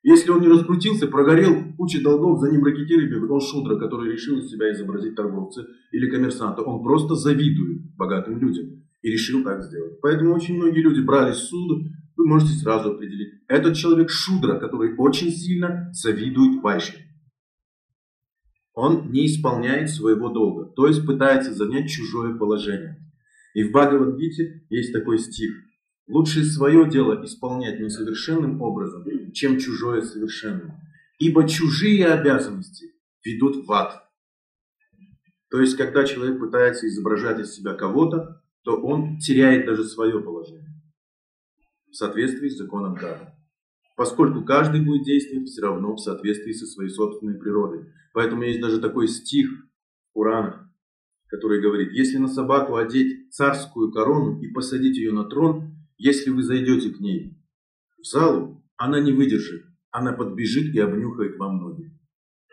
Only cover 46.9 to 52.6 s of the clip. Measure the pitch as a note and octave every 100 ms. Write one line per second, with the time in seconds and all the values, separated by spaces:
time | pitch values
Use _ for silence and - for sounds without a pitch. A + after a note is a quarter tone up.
46.9 | G2 G#2 G#2 G#2+ F#2+ G#2 G#2 G2 E2 -
47.9 | _ _ A2+ A2+ A#2 A#2+ A#2 A#2 A2+ A#2
48.9 | C3 - - - C#3+ C3 - - _ _
49.9 | _ _ A2 G#2+ A2+ G2 - - _ _
50.9 | _ _ _ _ G#2 G#2+ G#2 G2+ G#2 F#2+
51.9 | A2 B2+ C3+ C3 C3+ C3 C#3